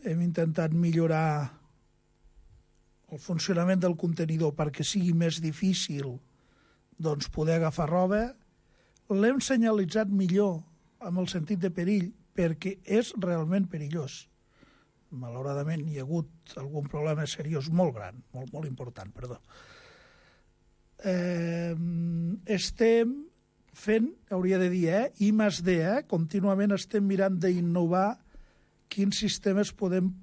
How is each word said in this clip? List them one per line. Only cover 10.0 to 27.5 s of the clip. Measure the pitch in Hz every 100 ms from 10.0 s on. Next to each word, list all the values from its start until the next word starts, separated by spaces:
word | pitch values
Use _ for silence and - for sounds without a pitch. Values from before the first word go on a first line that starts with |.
| 208
millor | 196 190 185 208 165 - _ _ _
amb | 214 180
el | 185
sentit | 185 151 202
de | 185
perill | 175 175 208 180 - _ -
perquè | 170 156 190 196 -
és | 208 233 233
realment | 180 170 156 190 185
perillós. | 160 147 165 131 - - _ _ _ - _ _ _ _
Malauradament | 135 123 120 135 139 147 165 151
hi | 143
ha | 131
hagut | 165 156 - - -
algun | 135 151 143
problema | 151 151 151 147
seriós | - 151 160 139
molt | 165 180 117
gran, | 95 117 - 127
molt, | 127
molt | 143 156
important, | 131 123 - 98
perdó. | - 123 120 _ - - - - - - - _ _ _ _ _ _ _ _
Ehm, | 196 180 175 175 170 170 170 165 170 170 170 165 165 190 -
estem | 196 - - 226 226 233 277 311 _ _ _ _
fent, | - - 220 240 370 _
hauria | 185 185 190
de | 185
dir, | 180 165
eh, | 190 262 -
I | 202
más | 214 208 180
D, | 175 175
eh, | 160 240 -
contínuament | 175 160 202 196 196 202 196
estem | - 214 202
mirant | 190 196 190
d'innovar | 185